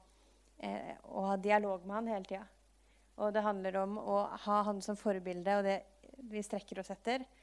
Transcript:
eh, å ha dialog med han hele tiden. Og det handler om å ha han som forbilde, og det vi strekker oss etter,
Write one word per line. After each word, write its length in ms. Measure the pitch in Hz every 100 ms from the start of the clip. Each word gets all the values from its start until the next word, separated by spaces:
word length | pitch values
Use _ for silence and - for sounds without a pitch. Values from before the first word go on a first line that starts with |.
| - _ - _ _ -
eh, 380 | 202 202 - - -
å 220 | 202 196
ha 80 | 196
dialog 480 | 202 208 202 190 185
med 140 | 208
han 100 | 233
hele 160 | 208 190
tiden. 300 | 190 214 - _ _ _ _ _ -
Og 140 | 208
det 100 | 214
handler 320 | 214 196 190 190
om 160 | 196 214
å 220 | 208 202 202 214 208
ha 160 | 208 208
han 140 | 202
som 120 | 190 208
forbilde, 640 | 220 190 185 175 180 202
og 60 | 196
det 100 | 196 - - - - 247
vi 120 | 214
strekker 360 | 208 202 - 190
oss 120 | 185
etter, 320 | 196 - 262 254 -